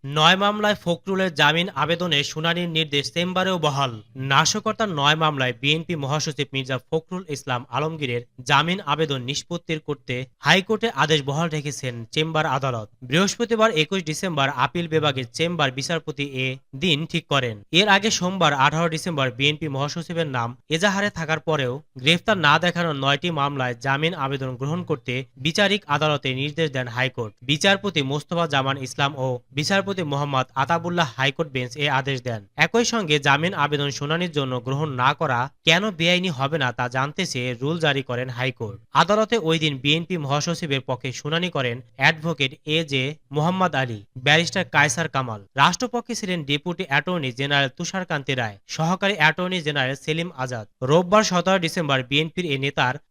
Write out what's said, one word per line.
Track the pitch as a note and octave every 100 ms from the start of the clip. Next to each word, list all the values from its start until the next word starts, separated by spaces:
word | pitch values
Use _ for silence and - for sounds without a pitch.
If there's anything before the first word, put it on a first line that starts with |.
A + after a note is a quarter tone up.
| C#3 D3+
নয় | D#3 F#3
মামলায় | G3+ G#3 G#3+ G3+
ফখরুলের | F3 E3+ - F#3+ F#3
জামিন | D3+ D3 D#3+ F#3
আবেদনের | C3+ D3+ E3+ F3 C#3+
শুনানির | C#3+ D#3 E3 E3+ F3
নির্দেশ | D#3+ D#3+ C#3+ C#3
চেম্বারেও | E3+ F3 F3+ F#3 F3+
বহাল। | D3+ C3+ C3+ A2 G#2 C3 C3+
নাশকতার | C#3 D#3 G#3+ A3 G#3+ G#3+ D3+
নয় | C#3+ D#3
মামলায় | D#3 C#3+ B2+ A#2+
বিএনপি | C#3 D#3+ E3 E3
মহাসচিব | C#3 D3+ D#3+ C#3 C#3+
মির্জা | C3+ C3 C3 _
ফখরুল | D#3+ - F3+ F#3
ইসলাম | C#3 - B2 -
আলমগীরের | B2 D#3 D#3+ C3+ A#2+ A#2+ -
জামিন | B2+ C#3+ D#3+ F#3+ D#3
আবেদন | D3 D#3 C3+
নিষ্পত্তির | B2 C#3+ - E3+ - D#3
করতে | - C#3+ - B2 C3 _
হাইকোর্টে | C#3+ F3+ F#3 G#3+ A3+ C3
আদেশ | D3+ D#3 C3+
বহাল | C#3 E3+
রেখেছেন | D#3 C#3+ - B2+ A#2 A#2
চেম্বার | D3+ D#3+ D#3 D#3
আদালত। | C3+ C3+ A#2 G#2+ _ B2+
বৃহস্পতিবার | D3+ G3 - A#3 A3 A3 D#3+
একুশ | D3+ F#3+
ডিসেম্বর | D#3+ D3+ F#3+ D3+ C3+ C3+
আপিল | C3 F3 E3+
বিভাগের | D#3 D3 C3+ A#2+
চেম্বার | - E3 F3 C#3
বিচারপতি | B2+ C3+ E3 - D3 C#3+ C3
এ | C3 C3 _ C3+
দিন | F3+ D3 E3
ঠিক | E3+ -
করেন। | C#3 B2 G#2+ -
এর | E3 G#3
আগে | G3 G#3+
সোমবার | - F3+ F#3+ D#3+ C#3+
আঠারো | C#3 D#3 E3+
ডিসেম্বর | D#3+ F#3 D3+ C3 A#2
বিএনপি | C#3+ D3+ D#3
মহাসচিবের | C3+ C#3+ E3+ D#3+ E3 D#3 B2+
নাম | A#2 B2 _
এজাহারে | D#3+ G3+ F#3+ G3+
থাকার | E3+ D#3 D#3
পরেও | - D3+ B2+ C3+ - C3
গ্রেফতার | C3 F3 - G3+ D3+
না | D#3
দেখানো | F3 E3+ E3+ C#3
নয়টি | C3+ C#3 F3
মামলায় | D#3 C#3+ C#3+ B2+ A#2+
জামিন | C3+ C#3 D#3+
আবেদন | F3 C3+ C#3 C3 B2
গ্রহণ | C#3 E3+
করতে | F3 D3 - B2+ C3 -
বিচারিক | C#3 F#3+ G3+ G3+ -
আদালতে | D3 D#3 C#3+ C3+
নির্দেশ | B2+ C#3+ D3 D#3+
দেন | C3+ B2
হাইকোর্ট। | A#2 C3 - A2 _ B2
বিচারপতি | D3+ G3 G3 G3+ D#3+
মোস্তফা | C3+ D3 - E3+ E3
জামান | C#3 C3+ C#3 B2+
ইসলাম | - C#3+ C#3
ও | C3 A#2+ _ C3
বিচারপতি | D3+ G3 F#3+ F#3+
মোহাম্মদ | D#3 C#3 C#3+ C3 B2+
আতাবুল্লাহ | - C3+ E3+ E3+ F3 D3+ A2+
হাইকোর্ট | C3+ C#3 D#3
বেঞ্চ | C3 B2 C#3
এ | D3
আদেশ | C3+ C3 C3
দেন। | B2 A2 G2+ -
একই | E3 A#3 A#3
সঙ্গে | A#3 E3+ D3+
জামিন | C#3+ C#3 E3+
আবেদন | F#3 C#3+ C#3+ C#3+ B2
শুনানির | C#3+ E3 F3+ D3+
জন্য | C3+ B2 A#2+
গ্রহণ | C#3 D#3 B2+
না | B2+
করা | D3 D#3 A#2+ C3 _
কেন | - E3 G#3+
বেআইনি | E3 E3+ F3+ F#3 B2+
হবে | C#3 D#3
না | C3
তা | A#2+ B2
জানতে | C3 C#3 D3 F3+
চেয়ে | C3 B2 A#2
রুল | C3+ E3+
জারি | D#3 C#3
করেন | C3+ A#2+ B2+
হাইকোর্ট। | A#2+ C3 - G#2+ - _ C#3
আদালতে | E3+ G#3+ A3 A#3 D#3+
ওই | D#3+
দিন | D3+ C3+
বিএনপি | C#3 D#3 E3 F3+
মহাসচিবের | C#3 D3 D3+ E3+ E3 C3+ -
পক্ষে | B2+ C3
শুনানি | B2+ D3 E3 F3+
করেন | D3+ B2+ A#2+ - -
অ্যাডভোকেট | C#3 D#3+ E3 D#3 C3 C3 -
এ | D#3+
জে | D#3+ C3+ C3 D#3 _
মোহাম্মদ | C#3+ D#3+ F#3 F3+
আলী, | C#3+ C3 G#2+ G#2 B2+
ব্যারিস্টার | C3 D#3 E3+ G3 F3
কায়সার | D3+ D3 - D#3+
কামাল। | C3+ B2+ G#2 G2+ C3
রাষ্ট্রপক্ষে | D3+ F3+ B3 A#3 A#3 A3+
ছিলেন | F#3+ F3+ C#3
ডেপুটি | D3 F3+ E3+ D3+
অ্যাটর্নি | C#3+ D3+ F3+ C3
জেনারেল | A#2 C#3 C#3+ C#3 -
তুষারকান্তি | E3+ G3 F#3 D#3 C3+
রায়, | C3 A2+ G2+ _
সহকারী | - D#3+ F#3 G3 G3+
অ্যাটর্নি | D3+ D#3+ F3+ F#3 D3+
জেনারেল | C#3+ C3 C#3
সেলিম | - D#3+ E3+ C#3+
আজাদ। | B2+ A#2+ G#2+ _
রোববার | C3 D#3+ F3+ G#3
সতেরো | G#3+ F3+ F3 F#3+
ডিসেম্বর | E3+ F#3+ D3+ C3+ B2
বিএনপির | C#3+ D#3+ F3+ F3
এ | C#3
নেতার | C#3 - B2+ B2+ _